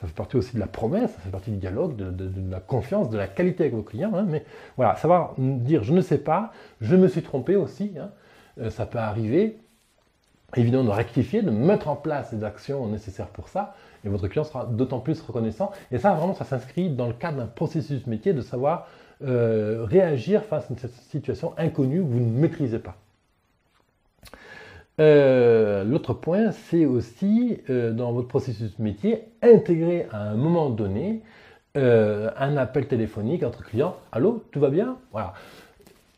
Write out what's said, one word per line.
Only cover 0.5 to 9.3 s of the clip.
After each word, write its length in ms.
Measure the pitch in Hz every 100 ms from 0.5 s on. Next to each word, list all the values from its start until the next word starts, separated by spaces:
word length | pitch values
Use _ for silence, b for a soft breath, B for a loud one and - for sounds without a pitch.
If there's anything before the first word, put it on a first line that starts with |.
de 40 | 110
la 80 | 92
promesse, 440 | - 117 196 240
ça 100 | -
fait 100 | 95
partie 200 | 95 113
du 80 | 101
dialogue, 380 | 92 110 165 113
de, 100 | 92
de, 220 | 90 95
de 220 | 95 95
la 100 | 92
confiance, 500 | - 123 - 208 139
de 80 | 110
la 80 | 95
qualité 380 | - 175 180
avec 100 | 147
vos 80 | 110
clients, 300 | 104 110 208
hein, 100 | 180 208
mais 180 | 151 B B B -
voilà, 180 | 113 -
savoir 380 | 151 175 - -
dire, « 460 | 131 135 123 156
Je 80 | 104
ne 80 | 180
sais 160 | - 143
pas, 340 | 156 175 220 B B _
je 160 | 110 185
me 120 | 185
suis 140 | 165
trompé 340 | - 135 127 190
aussi », 360 | 139 - 202 156
hein, 80 | 208 - b b b -
euh, 120 | 110
ça 160 | - 107
peut 120 | 120
arriver, 600 | 110 107 110